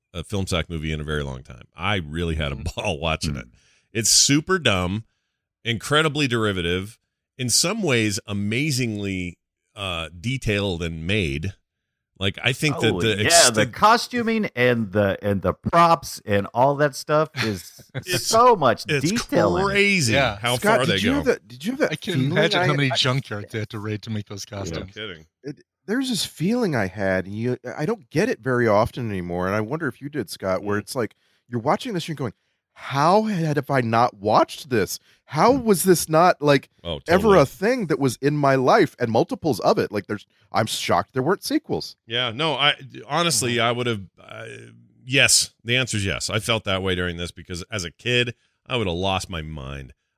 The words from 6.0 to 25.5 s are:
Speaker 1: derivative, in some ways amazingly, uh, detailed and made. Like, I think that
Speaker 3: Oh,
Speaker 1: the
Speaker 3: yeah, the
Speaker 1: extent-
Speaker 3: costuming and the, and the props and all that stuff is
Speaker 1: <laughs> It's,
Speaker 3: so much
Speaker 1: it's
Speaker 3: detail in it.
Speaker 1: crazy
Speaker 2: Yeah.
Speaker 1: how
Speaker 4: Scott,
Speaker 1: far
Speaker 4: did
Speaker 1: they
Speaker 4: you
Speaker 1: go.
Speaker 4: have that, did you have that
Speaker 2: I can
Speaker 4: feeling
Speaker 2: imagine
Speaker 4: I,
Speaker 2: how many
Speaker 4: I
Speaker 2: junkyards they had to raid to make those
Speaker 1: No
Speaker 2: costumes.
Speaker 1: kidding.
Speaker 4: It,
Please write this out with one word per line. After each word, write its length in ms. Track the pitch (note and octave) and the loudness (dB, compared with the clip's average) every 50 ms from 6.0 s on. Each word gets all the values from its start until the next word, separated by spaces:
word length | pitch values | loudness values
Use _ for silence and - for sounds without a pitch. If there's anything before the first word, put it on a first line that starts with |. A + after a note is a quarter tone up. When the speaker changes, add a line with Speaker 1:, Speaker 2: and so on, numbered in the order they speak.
| D#3 D#3 C3+ D3+ D3 | 2 2 0 0 0
Speaker 1:
derivative, 720 | B2+ A#2+ A#2 A2 G#2 G2 F#2 E2+ E2+ F2+ F#2 F#2+ G2+ - _ _ _ _ _ _ _ _ | 0 0 0 0 0 0 0 -2 -2 -2 -2 -4 -8 -14 _ _ _ _ _ _ _ _
in 120 | - B2+ A#2+ | -8 -4 0
some 320 | - - - E3+ G#3+ A#3 | 0 0 0 0 -2 -2
ways 380 | G3 D#3 B2+ A#2 A2 G#2+ G2 A2 - | 0 2 2 2 2 0 -2 -4 -6
amazingly, 1080 | A2+ G#2 G2+ G2+ G#2 A2+ B2+ D3 D#3+ C3 B2+ B2+ A2+ G#2+ G#2 G2+ G2 F#2+ F#2 F2+ F2 E2 _ _ _ _ _ _ _ _ | -6 -6 -4 -4 -2 -2 -2 -2 -2 -2 -2 -2 -2 -4 -4 -4 -4 -4 -4 -6 -8 -10 _ _ _ _ _ _ _ _
uh, 340 | G#2+ G2 F#2+ F2 E2 E2 D2+ E2 F2 | -10 -8 -6 -6 -6 -8 -10 -12 -10
detailed 640 | E2 A#2+ C3+ C3 - A2+ G#2 G2+ G2 G2+ F2 E2 F2 | -6 -6 -6 -4 -2 -2 -2 0 0 -2 -2 -4 -4
and 240 | E2 E2 D#2+ D#2+ | -6 -6 -6 -4
made. 460 | F2 G#2 G#2+ F2+ D2 C2+ D2 E2+ G2 - _ _ _ _ _ _ _ _ _ _ _ _ - | -2 0 0 0 -2 -2 -4 -6 -8 -10 _ _ _ _ _ _ _ _ _ _ _ _ -6
Like, 180 | F#2+ G2 - - - | -6 -6 -4 -2 -2
I 100 | A#2+ C3 | -2 -2
think 260 | - D#3 D3+ C3+ - | 0 -2 -2 -2 0
that 140 | B2+ A2 - | 0 0 0
Speaker 3:
Oh, 80 | F2 | 2
Speaker 1:
the 60 | F#2+ A2+ | 0 0
Speaker 3:
yeah, 60 | G#2 | 0
the 100 | G2 G#2+ - - E3+ D3+ B2+ A2 G#2+ | 0 2 4 6 6 6 6 4 2
Speaker 1:
extent- 120 | G#2 A#2 F#2+ | 0 0 0
Speaker 3:
costuming 760 | - - G#3+ A#3 A3+ - - B3 A#3+ A3+ A3+ A3+ A3 G3+ - - | 2 4 4 4 4 0 -4 -6 -4 -2 -2 -2 -2 -2 -2 0
and 360 | A#2+ B2 B2 B2 A#2 A2+ F#2+ | 2 2 2 2 2 -2 0
the, 260 | F2+ G#2 G2+ G2 F#2 - - | 2 2 2 2 2 0 -2
and 180 | G#2 G2+ F#2+ | -2 -2 0
the 120 | D#2+ F#2 - | 0 -2 -2
props 680 | - - - - E3+ E3+ E3+ E3 D#3+ - - - - - | -2 -2 2 4 6 6 6 4 2 0 -6 -14 -10 -4
and 200 | A2 G2+ G2+ G2 - - | -2 0 0 0 -2 0
all 220 | A#2 C3 C#3 C#3+ | 2 2 2 4
that 200 | C#3 D3 C#3+ B2+ | 2 0 0 -2
stuff 340 | - - - D3+ D3+ D#3 - - C3 A#2+ | -6 -4 -2 0 0 0 -2 -2 -4 -2
is 280 | A2+ G2+ F2 - - - - - | -2 -4 -4 -8 -14 -20 -20 -20
Speaker 1:
<laughs> 80 | _ - | _ -12
It's, 320 | C3 - F#3 F3+ - - | -10 -4 -4 -4 -2 0
Speaker 3:
so 280 | - - A3+ B3 B3+ A#3 | 2 4 6 6 6 6
much 300 | F3+ C#3+ B2 G#2 - - | 6 4 2 2 2 -2
Speaker 1:
it's 220 | F#3+ D#3 C#3 B2+ E3 | -2 -2 0 0 0
Speaker 3:
detail 480 | G#3+ A#3+ - - D4 - G#2+ F#3+ F3 | 0 -2 -4 -2 0 2 2 2 2
in 60 | F3+ G3 | 2 0
it. 40 | |
Speaker 1:
crazy 460 | G3 G3 G3+ G3+ G3+ G3 F3+ C3+ A2 G#2+ | 2 2 2 4 4 2 2 2 2 2
Speaker 2:
Yeah. 240 | C#3 C3+ A#2 G2+ | 2 2 0 -2
Speaker 1:
how 200 | G2+ G#2+ A#2+ B2 | -2 -2 -2 -2
Speaker 4:
Scott, 200 | A#2+ - G3+ A3+ | 0 2 2 2
Speaker 1:
far 80 | - B2+ | 4 2
Speaker 4:
did 80 | - G2 | 2 2
Speaker 1:
they 40 | F#2+ | 2
Speaker 4:
you 100 | G2+ - | 2 2
Speaker 1:
go. 60 | C#4 | 0
Speaker 4:
have 100 | C#4+ C#4 | 2 0
that, 220 | B3+ - - - | 0 0 -2 -6
did 180 | - A#2+ B2+ D3 | -14 -18 -10 -8
you 60 | G#3+ | -6
have 80 | C4 C#4+ | -2 -2
that 120 | D4 - | -2 -2
Speaker 2:
I 40 | D#3 | -2
can 180 | - - A3+ F3 | -4 -6 -4 -2
Speaker 4:
feeling 180 | C3 B2+ C#3 | 0 0 0
Speaker 2:
imagine 300 | E3+ D#3 D#3 E3 - F3 | 2 2 2 2 2 0
Speaker 4:
I, 60 | F3+ | 0
Speaker 2:
how 60 | F3+ D3 | 0 2
many 180 | C#3+ C#3+ C3 | 2 0 0
Speaker 4:
I 40 | C3+ | 0
Speaker 2:
junkyards 540 | - - C3 B2+ C#3 - - G#2+ G#2 G2+ - | 0 0 0 0 -2 -4 -6 -8 -10 -8 -8
they 100 | - A2 | -6 -6
had 100 | G#2+ - | -6 -6
to 80 | - G#2+ | -8 -8
raid 240 | G2+ G#2+ G#2+ G2+ - | -6 -6 -6 -6 -6
to 80 | A2+ | -6
make 160 | A2 G#2 F#2+ | -8 -8 -8
those 180 | - G#2 F#2+ - - | -8 -12 -14 -14 -12
Speaker 1:
No 80 | G#2 G2+ | -10 -8
Speaker 2:
costumes. 340 | F#2+ F2 E2 - F#2+ F#2+ - | -8 -8 -8 -8 -10 -12 -12
Speaker 1:
kidding. 320 | G#2 A2 G#2 E2+ D#2 E2 _ _ _ - | -12 -12 -12 -12 -16 -18 _ _ _ -14
Speaker 4:
It, 180 | C#3+ | -14